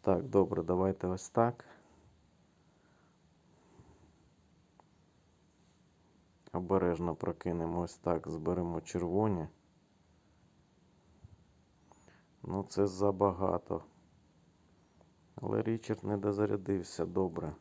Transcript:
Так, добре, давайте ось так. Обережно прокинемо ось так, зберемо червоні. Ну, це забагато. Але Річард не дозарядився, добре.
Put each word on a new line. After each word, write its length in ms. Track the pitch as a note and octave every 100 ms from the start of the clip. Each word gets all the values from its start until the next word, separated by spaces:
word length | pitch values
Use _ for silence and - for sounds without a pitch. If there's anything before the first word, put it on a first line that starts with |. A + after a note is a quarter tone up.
Так, 220 | - F#2
добре, 400 | C3 G2+ F#2 F#2
давайте 440 | E2 F2+ F#2+ F#2+ F2+
ось 240 | F#2 -
так. 340 | - A#2 A#2+ - - - - - _ _ _ _ _ _ _ _ _ _ _ _ _ _ _ _ - - - - _ _ _ _ _ _ _ - _ _ _ _ _ _ _ _ _ _ _ _ _ _ _ -
Обережно 640 | - F2+ F#2+ F2 E2 E2+
прокинемо 680 | D#2+ F2 E2 F2+ F2 E2 E2+
ось 160 | F2 -
так, 320 | - E2 D#2+
зберемо 520 | D#2+ D#2+ F2 F2 E2
червоні. 680 | - F2+ F2 F#2 G#2+ F#2 D#2 - _ _ _ _ _ _ _ _ _ _ _ _ _ _ _ - - - _ _ _ _ _ - - - _ _
Ну, 200 | - F#2 G2
це 180 | - G2+
забагато. 960 | F#2 G2+ F#2+ G2+ F2+ F#2+ F2 - E2+ - - _ _ _ _ _ _ _ _ _ _ _ _ _
Але 280 | - - G#2+
Річард 420 | A2 A2+ - A2
не 120 | G2+ G#2
дозарядився, 880 | G2+ G2+ G#2 G#2 F#2 G2 F2 - E2+
добре. 460 | F2 F#2 E2 D#2+ D#2